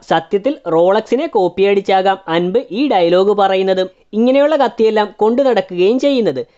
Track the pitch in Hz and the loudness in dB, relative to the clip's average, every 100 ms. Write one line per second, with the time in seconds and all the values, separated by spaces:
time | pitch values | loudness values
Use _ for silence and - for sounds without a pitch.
0 | - 170 165 202 247 302 175 160 175 214 | -2 -4 -2 -4 -2 -6 -2 0 2 2
1 | 214 240 320 214 180 180 196 196 196 190 | 0 -2 -2 -2 -2 0 0 0 0 0
2 | 190 185 - 165 175 220 269 202 285 202 | 0 -2 -2 -2 0 -2 -4 -4 -2 0
3 | 170 180 196 202 196 190 190 190 185 _ | 2 2 2 2 0 0 0 -2 -4 _
4 | _ 208 240 269 294 311 240 226 220 214 | _ -2 0 2 2 0 -2 0 0 0
5 | 208 - 214 247 269 214 185 175 190 254 | -4 -2 -2 0 0 0 -2 0 0 2
6 | 285 269 196 131 120 | 0 0 -2 -4 -8